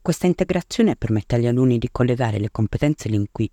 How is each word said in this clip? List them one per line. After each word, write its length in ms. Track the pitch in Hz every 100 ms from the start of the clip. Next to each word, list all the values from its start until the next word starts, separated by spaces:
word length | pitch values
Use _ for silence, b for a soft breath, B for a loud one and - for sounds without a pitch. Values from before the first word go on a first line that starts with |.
Questa 260 | - 165 185
integrazione 680 | 175 185 180 - - 220 127
permette 380 | 110 110 -
agli 120 | 120 120
alunni 300 | 120 131 120
di 140 | 117
collegare 480 | - 123 120 120 107
le 120 | 104
competenze 580 | - 107 - 147 - -
lingui-, 420 | 107 104 - 110